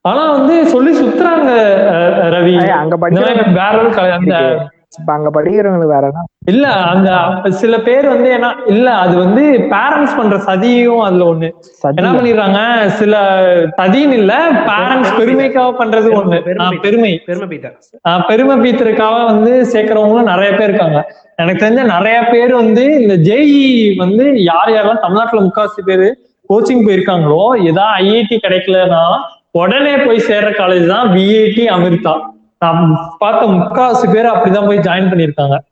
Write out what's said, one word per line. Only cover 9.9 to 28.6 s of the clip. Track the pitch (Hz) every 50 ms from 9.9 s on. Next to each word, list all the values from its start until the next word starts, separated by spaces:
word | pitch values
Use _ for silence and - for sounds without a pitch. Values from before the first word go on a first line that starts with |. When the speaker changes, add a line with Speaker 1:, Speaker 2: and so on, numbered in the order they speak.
| 311 294 294 254 -
Speaker 1:
பண்ற | 269 233 208 202
சதியும் | 190 - 202 190 185 214 240 240 240 240 240 233 233
அதுல | 220 196 185 180 180
ஒண்ணு. | 170 165 160 165 165 165 - - - - _ -
Speaker 2:
சதியா? | 143 143
Speaker 1:
என்ன | 170 185 185 -
பண்ணிடுறாங்க, | 247 240 240 226 214 202 190 196 202 220 233 240 233 214
சில | 190 202 - 214 208 214 208 196 196 190 190 185 180 180 175 165 156 -
சதின்னு | - 185 190 202 269 302 285 262
இல்ல, | 226 202 190 226 277 330 330
பேரண்ட்ஸ் | 285 - - 226 202 214 240 254 262 262 247 190 214
Speaker 3:
பெருமை. |
Speaker 1:
பெருமைக்காக | 226 226 254 262 269 269 262 - 262 247 254 247 -
பண்றது | 233 220 214 220 214 226
Speaker 3:
பெருமை, | 214 202
Speaker 1:
ஒண்ணு. | 190 180 175 175 -
Speaker 3:
பெருமை | 175 180 - 175
Speaker 1:
ஆ, | 180
Speaker 3:
பீத்தர். | 175 160
Speaker 1:
பெருமை. | - 202 214 233 226 208 170 151 -
Speaker 3:
பெருமை | - 175 185 208 180
பீத்தர். | 160 139 131 120 - - _ _ - - - 170
Speaker 1:
ஆ, | 175 180
பெருமை | - - 214 226 262 269 277
பீத்தருக்காக | 233 226 247 220 - 240 220 - - 214 220 226 233 233
வந்து | 226 214 208 214 240 254 254 247 240 240
சேர்க்கறவங்களும் | 214 214 220 220 214 214 208 220 240 240 208
நிறைய | 175 185 196 202 190
பேர் | 202 214 202
இருக்காங்க. | 196 214 175 160 151 147 151 - - - _ _ _
எனக்கு | - 165 175 185 165 208
தெரிஞ்ச | 214 233 262 262
நிறைய | 226 180 233 226 220 226 240 233
பேர் | 233 240 233 240 254 254
வந்து | 240 226 220 214 233 262 285 311 285
இந்த | 233 202 196
ஜே | 175 156 185 214 277
இ | 302 294 285 285 269 262 254 233 220 208 190
வந்து | 185 180 185 202 226 262 285 277 226 185
யார் | 170 165 170 196 208
யாரெல்லாம் | 220 214 202 208 233 220
தமிழ்நாட்டுல | 180 175 190 214 233 233 233 214 196
முக்காவாசி | 185 - 214 214 196 208 - 185
பேரு | 190 190 185 190 208 262 - _ _ _ _ _ -
கோச்சிங் | 196 220 208 233 254 233 208
போயிருக்காங்களோ, | 208 196 185 185 202 185 170 156 147 151 165 196 240 262 220 180
ஏதா | 165 156 190 202
ஐ | 220 214 190 190 196 214
ஐ | 233 220 208
டி | 240 220 -
கிடைக்கலன்னா | 185 185 185